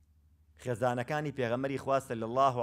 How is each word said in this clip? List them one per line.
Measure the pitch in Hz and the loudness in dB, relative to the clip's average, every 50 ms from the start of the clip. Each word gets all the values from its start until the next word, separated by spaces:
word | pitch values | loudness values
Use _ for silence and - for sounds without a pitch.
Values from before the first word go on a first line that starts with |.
| _ _ _ _ _ _ _ _ _ _ _ - | _ _ _ _ _ _ _ _ _ _ _ -8
خێزانەکانی | - 123 120 98 127 123 120 123 120 - 156 151 151 143 117 | -6 -4 -2 2 2 2 2 0 -2 -2 -2 -2 -2 -4 -4
پێغەمبەری | - 123 113 117 127 135 139 139 127 - | -2 -2 0 0 0 -2 -2 -4 -4 0
خوا | 135 135 135 | 0 0 0
صلی | 131 - 123 110 113 113 | 0 -2 -6 -4 -4 -2
الله | 120 131 139 135 123 123 | 2 4 4 4 4 2